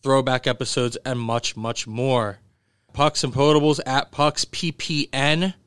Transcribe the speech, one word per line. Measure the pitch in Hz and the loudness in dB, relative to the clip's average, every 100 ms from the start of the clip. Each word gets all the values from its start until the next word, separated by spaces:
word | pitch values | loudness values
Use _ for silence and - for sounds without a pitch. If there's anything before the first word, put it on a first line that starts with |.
throwback | 135 135 131 127 - | 4 2 4 0 0
episodes, | 120 123 - 120 - | -2 -2 0 -2 -2
and | 131 123 | -6 -4
much, | 113 117 - - | -2 -2 -4 -6
much | 113 117 - | -6 -6 -8
more. | 110 131 127 104 98 _ _ _ _ _ | -4 0 2 0 -6 _ _ _ _ _
Pucks | - 151 - | 2 2 2
and | 139 | -4
Potables | 123 143 151 151 147 | 2 4 4 2 0
at | - 135 - | 0 -2 -2
Pucks | - 147 143 | 0 0 0
P | - - 170 | -6 -4 -6
P | - - 151 139 | -6 -6 -4 -2
N. | 135 143 156 190 - | 0 2 2 0 -4